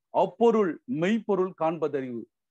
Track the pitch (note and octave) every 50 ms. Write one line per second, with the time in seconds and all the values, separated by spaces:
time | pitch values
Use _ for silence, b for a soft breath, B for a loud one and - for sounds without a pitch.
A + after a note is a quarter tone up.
0 | _ _ - B2+ - - - - A3+ A#3 A3+ A3+ G#3 E3+ - - _ - B2+ D3+
1 | E3+ F#3+ A3+ A3+ - - G3 F3+ F#3 F#3+ F#3 - D#3+ D#3+ E3+ D#3+ D#3 C#3+ C3 C#3
2 | C3 B2+ A#2+ A2+ G#2 _ _ _ _ _